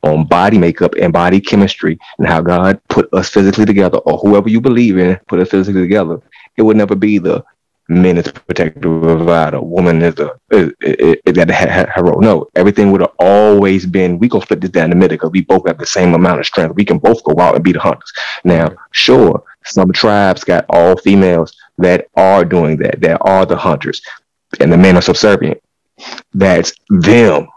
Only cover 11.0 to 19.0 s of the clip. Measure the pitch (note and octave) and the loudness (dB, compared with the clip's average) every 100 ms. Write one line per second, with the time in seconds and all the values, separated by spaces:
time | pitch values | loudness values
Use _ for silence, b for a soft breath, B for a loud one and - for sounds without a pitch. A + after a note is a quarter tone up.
11 | D#2 - - F2+ E2 - F#2 F#2 - F#2 | 0 0 0 0 0 -2 -2 -2 -4 -2
12 | F2 D2+ A2 F2 - - F#2 G3 G#2 G3 | -2 2 2 0 -2 0 0 2 2 2
13 | - - F2+ G2+ G#2+ G2+ G2 F#2+ F#2 F#2 | 0 0 2 4 4 4 2 0 -2 -2
14 | F#2 F2 A#2+ G#2+ - F2 F2+ F2+ D#2+ F2 | -2 0 -2 -2 -4 -6 -4 -2 0 2
15 | F#2 D#2 E2 F#2 E2+ F#2+ F2+ D#2 E2 - | 2 0 -4 -4 0 -2 -2 -6 -6 -2
16 | F2+ E2+ F2 E2 - - E2 E2 G2+ E2+ | 0 2 0 -2 -4 -4 -4 -4 -4 0
17 | G2+ - - D#2 F2+ - E2+ E2 - - | 0 -2 -2 0 0 2 0 -2 -4 -6
18 | - B B B F2+ E2+ D#2+ - B - | -10 B B B -2 0 -2 -6 B -4